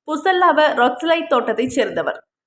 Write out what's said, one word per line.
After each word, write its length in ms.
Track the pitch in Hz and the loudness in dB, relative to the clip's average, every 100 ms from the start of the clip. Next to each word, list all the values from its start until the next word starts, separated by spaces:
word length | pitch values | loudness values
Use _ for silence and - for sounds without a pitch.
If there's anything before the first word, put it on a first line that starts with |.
புசல்லாவ 640 | - 302 381 359 349 294 302 | -8 -4 0 2 2 4 2
ரொத்ஸ்லை 540 | - 247 - 330 330 330 | 4 0 0 -2 0 0
தோட்டத்தைச் 440 | 254 233 226 247 | -2 0 -2 -2
சேர்ந்தவர். 460 | 277 208 165 160 - _ _ | -2 -2 -2 -6 -6 _ _